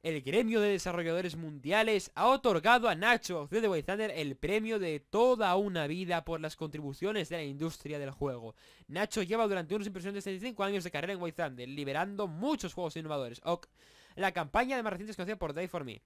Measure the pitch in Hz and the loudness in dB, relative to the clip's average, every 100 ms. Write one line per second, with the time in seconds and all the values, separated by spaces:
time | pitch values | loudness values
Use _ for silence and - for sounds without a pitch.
0 | 165 156 131 196 226 226 208 190 185 175 | -2 -4 2 2 4 4 4 2 0 -2
1 | 165 170 180 156 160 147 139 208 220 208 | 0 0 -2 -6 -8 -6 2 2 4 2
2 | - - 214 262 240 170 185 247 226 165 | 0 2 4 6 4 4 6 6 6 4
3 | 214 233 - 175 143 208 220 170 143 202 | 4 4 2 -4 -2 0 2 2 0 -2
4 | 214 160 147 131 151 214 220 214 180 147 | -2 -2 -4 -2 0 0 0 -2 -2 -4
5 | _ 208 247 247 202 185 202 175 147 170 | _ 4 6 6 4 4 2 0 0 -2
6 | 180 170 160 160 156 - 156 151 143 139 | 0 -2 -2 -4 -4 -6 -8 -6 -8 -4
7 | 190 214 156 170 147 143 160 - 147 147 | -2 -2 -4 -6 -6 -4 -6 -6 -8 -6
8 | 139 131 143 123 113 - - - - 160 | -6 -4 -4 -4 -12 -16 -20 -20 -10 -4
9 | 214 226 180 220 220 185 156 208 202 185 | -2 0 0 2 2 2 0 -4 -4 -6
10 | 185 202 196 185 240 208 196 202 175 147 | -8 -6 -6 -6 -8 -2 -2 -2 -2 -4
11 | 175 190 170 165 156 123 123 143 139 143 | -4 -4 -4 -2 -4 -4 -10 -6 -2 -2
12 | 185 202 196 156 262 285 180 - 170 165 | -2 -2 -4 -2 -2 -2 -4 -6 -6 -6
13 | 156 147 120 117 165 175 - _ - - | -4 -4 -4 -6 -2 -2 -4 _ -20 -20
14 | - - 190 180 151 214 254 262 220 175 | -20 -2 -2 0 0 2 2 0 -2 -4
15 | 214 196 180 214 160 143 180 175 131 104 | -8 -6 -6 -4 -4 -4 -4 -4 -6 -10